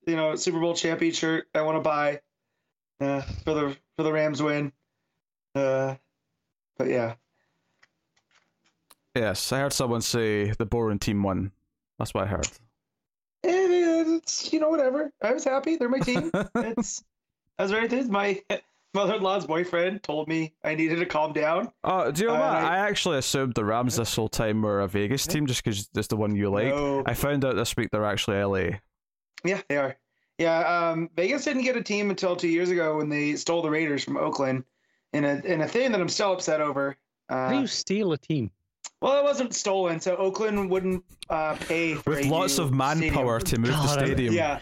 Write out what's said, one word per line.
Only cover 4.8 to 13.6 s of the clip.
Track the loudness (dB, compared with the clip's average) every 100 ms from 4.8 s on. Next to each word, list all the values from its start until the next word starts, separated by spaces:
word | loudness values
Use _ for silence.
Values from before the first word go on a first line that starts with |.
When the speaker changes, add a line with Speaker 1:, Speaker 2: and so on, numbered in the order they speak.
| _ _ _ _ _ _ _ -2
Speaker 1:
Uh, | 2 2 0 -4 _ _ _ _ _ _ _ -4
but | 0
yeah. | 0 -2 -6 _ _ _ _ _ _ _ _ _ _ _ _ _ _ _ _ _ -20 _ -2
Speaker 2:
Yes, | 0 -2 -2
I | 0
heard | 0
someone | 0 0 0
say | 0 0 2 2 0
the | 0 0
boring | 2 0 0
team | 0 2
won. | 2 0 -2 -8 _ _ _ -8
That's | -4
what | -2 -2
I |
heard. | -2 -4 -6 _ _ _ _ _ _ _ _ 0
Speaker 1:
Eh, | 2